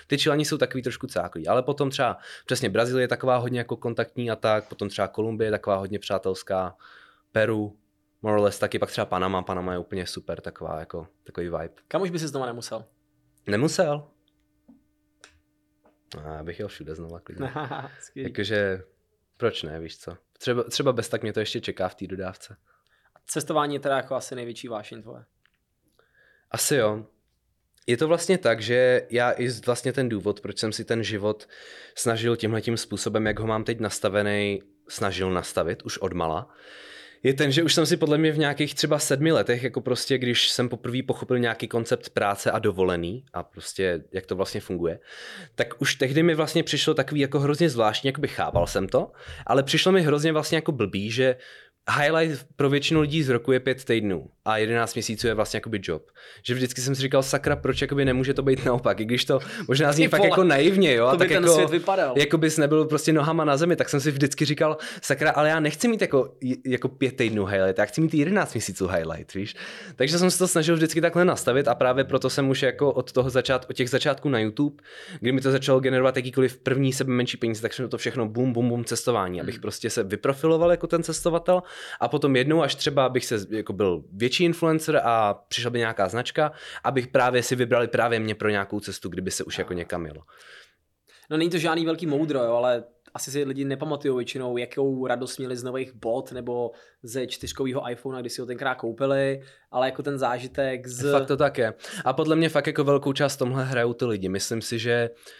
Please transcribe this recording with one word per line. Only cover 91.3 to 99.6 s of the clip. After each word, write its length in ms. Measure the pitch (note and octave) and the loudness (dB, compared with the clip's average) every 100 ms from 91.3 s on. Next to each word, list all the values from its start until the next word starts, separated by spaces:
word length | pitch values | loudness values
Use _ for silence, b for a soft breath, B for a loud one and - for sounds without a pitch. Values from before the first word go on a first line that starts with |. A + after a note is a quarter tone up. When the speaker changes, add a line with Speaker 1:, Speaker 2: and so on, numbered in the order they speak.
| D#3 | 0
Speaker 2:
není 120 | E3+ | 0
to 80 | F3 | 0
žádný 280 | E3 E3 E3 | 0 0 0
velký 200 | D#3+ E3+ | -2 0
moudro, 340 | C#3+ D#3 C3+ | 0 0 0
jo, 140 | A#2 | 2
ale 300 | A#2+ B2 A#2+ A#2 _ _ | 2 2 0 -2 _ _
asi 180 | - - | -12 -6
si 120 | C#3 | -4
lidi 220 | C3+ C3+ C#3 | -2 -2 -4
nepamatujou 500 | C3+ D#3 D3 C#3+ B2+ | -4 -4 -2 -2 -2
většinou, 420 | A#2+ C3+ B2 A#2+ | -2 -6 -4 -4
jakou 500 | A#2+ D3 C#3 C3 B2+ | -4 0 0 0 -2
radost 300 | B2 B2+ - | -2 -4 -8
měli 200 | B2+ B2 | -6 -6
z 60 | |
nových 300 | B2+ C3 B2+ | -6 -6 -8
bot 380 | A2+ A2+ B2 C3 | -6 -4 -4 -4
nebo 400 | B2+ A#2+ A#2+ A#2+ B B B | -10 -6 -4 -4 B B B
ze 240 | A#2+ C3 B2 | -10 -6 -6
čtyřkovýho 640 | - B2+ - C3+ C3 A#2+ | -8 -10 -4 -4 -4 -6
iPhonea, 300 | A#2+ C3+ C3 | -8 -10 -10
když 120 | B2 | -8
si 80 | - | -8
ho 60 | B2 | -8
tenkrát 280 | B2 C3+ B2+ | -6 -4 -4
koupili, 640 | A#2 A#2 C3+ C3+ C3+ C3+ B B | -6 -2 0 2 2 -2 B B